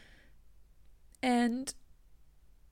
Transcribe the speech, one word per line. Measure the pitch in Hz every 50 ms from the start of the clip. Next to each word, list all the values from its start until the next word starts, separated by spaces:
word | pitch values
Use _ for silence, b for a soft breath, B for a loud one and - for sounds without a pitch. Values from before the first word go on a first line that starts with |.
| B B B B B B B B B - - - - - - - - - - - - - - -
And | - 254 247 240 240 240 226 254 262 - - - - - - - - - - - - - - - - - - - - -